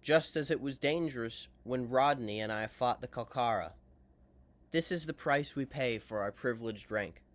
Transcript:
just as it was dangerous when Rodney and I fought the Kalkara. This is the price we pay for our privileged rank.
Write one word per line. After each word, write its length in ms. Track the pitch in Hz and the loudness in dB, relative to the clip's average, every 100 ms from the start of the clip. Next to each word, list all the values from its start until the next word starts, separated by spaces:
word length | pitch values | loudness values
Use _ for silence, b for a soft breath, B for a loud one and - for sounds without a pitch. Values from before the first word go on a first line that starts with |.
just 340 | - 160 156 | 6 4 4
as 160 | - 143 | -4 0
it 100 | 160 | 0
was 160 | 139 131 | -2 -2
dangerous 680 | 139 160 165 131 117 - - - | 0 2 0 -2 -6 -6 -10 -14
when 260 | - 127 120 | -4 -4 2
Rodney 500 | 127 139 143 113 107 | 4 4 4 0 -2
and 120 | 107 | -2
I 160 | 107 110 | -2 -4
fought 340 | - 123 117 | 0 0 0
the 60 | 123 | -4
Kalkara. 640 | - 113 - 120 107 82 - - - - _ - - - _ _ | -8 -6 0 2 2 -2 -10 -20 -20 -20 _ -20 -20 -20 _ _
This 200 | 160 160 | -2 0
is 140 | 175 | -4
the 80 | 156 | -6
price 420 | 151 - 143 147 | -6 2 2 2
we 100 | - | -4
pay 340 | 135 143 131 113 | -4 -2 -2 -2
for 220 | - 107 | -4 -2
our 100 | 101 | -2
privileged 600 | - 123 117 113 104 - | -2 -4 -2 -4 -6 -4
rank. 320 | 110 98 85 _ | -4 -4 -8 _